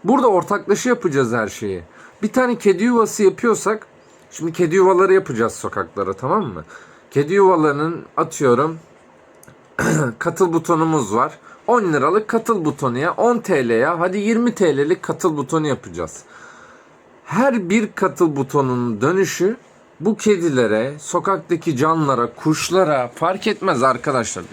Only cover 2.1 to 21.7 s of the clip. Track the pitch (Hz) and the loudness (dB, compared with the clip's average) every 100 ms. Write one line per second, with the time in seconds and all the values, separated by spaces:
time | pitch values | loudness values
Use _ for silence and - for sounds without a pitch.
2.1 | - 208 254 254 233 202 175 240 233 214 | -8 -2 0 0 2 2 2 2 2 2
3.1 | - 190 - 233 208 190 214 - - _ | 2 2 2 0 0 -2 -4 -8 -20 _
4.1 | - - - 165 160 170 190 185 180 185 | -20 -20 -10 -6 -2 2 4 4 6 4
5.1 | 190 - 113 113 - 101 104 87 98 95 | 4 2 -2 -2 -2 -8 -6 -6 -6 -6
6.1 | 98 131 208 147 85 - - - - - | -4 -2 -2 -4 -10 -16 -20 -20 -20 -6
7.1 | 139 147 202 185 170 156 143 160 165 - | -2 0 4 4 4 2 0 -4 -6 -8
8.1 | - 160 - 135 120 156 160 - _ _ | -6 -6 0 2 2 0 -4 -16 _ _
9.1 | _ _ _ - - _ - 165 156 127 | _ _ _ -20 -20 _ -4 -2 0 -2
10.1 | 110 170 165 180 165 160 160 160 156 101 | -4 -4 0 2 0 0 0 2 0 0
11.1 | 110 151 - - - - 240 185 147 143 | 0 -2 -4 -20 -8 0 0 2 0 2
12.1 | 202 214 226 233 208 151 139 131 123 165 | 0 0 -2 -2 -2 -2 -2 -4 -2 -2
13.1 | - 233 233 196 151 120 113 143 170 185 | 0 0 0 0 0 2 2 2 0 -2
14.1 | 202 208 226 240 233 175 139 147 180 - | -2 0 0 0 2 2 2 0 -2 -4
15.1 | 156 175 147 131 160 151 127 95 85 80 | -2 -2 -2 -2 -2 -2 -4 -8 -10 -10
16.1 | - - - - - - - _ _ _ | -12 -20 -20 -20 -20 -20 -20 _ _ _
17.1 | _ - 180 269 240 175 220 208 - 185 | _ -4 0 2 0 0 0 0 -2 -2
18.1 | - 170 139 135 147 131 123 120 104 139 | 0 0 0 -2 0 0 0 -2 -2 0
19.1 | 190 185 - 185 247 - - _ - 185 | 0 0 0 -2 -2 -12 -20 _ -6 -4
20.1 | 214 214 196 170 127 110 107 131 151 - | 0 2 2 2 2 2 0 -2 -8 -6
21.1 | 175 185 185 156 170 170 | -4 -2 -2 -2 -4 -2